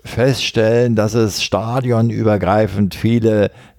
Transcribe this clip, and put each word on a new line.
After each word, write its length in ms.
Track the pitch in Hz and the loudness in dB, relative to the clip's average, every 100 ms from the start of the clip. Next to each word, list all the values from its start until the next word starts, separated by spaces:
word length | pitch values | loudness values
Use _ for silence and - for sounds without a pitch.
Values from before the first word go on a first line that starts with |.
feststellen, 920 | - - 131 127 - 117 110 117 123 107 | -10 -2 0 0 -2 0 2 2 2 0
dass 160 | 107 | 0
es 280 | 117 110 - | 0 0 -2
stadionübergreifend 1500 | - 98 113 123 123 113 117 107 110 104 87 107 107 95 101 - | -4 -4 -4 -4 0 0 0 0 0 0 2 0 0 0 -2 -2
viele 560 | 110 117 110 107 98 - - | 0 2 2 2 0 -4 -18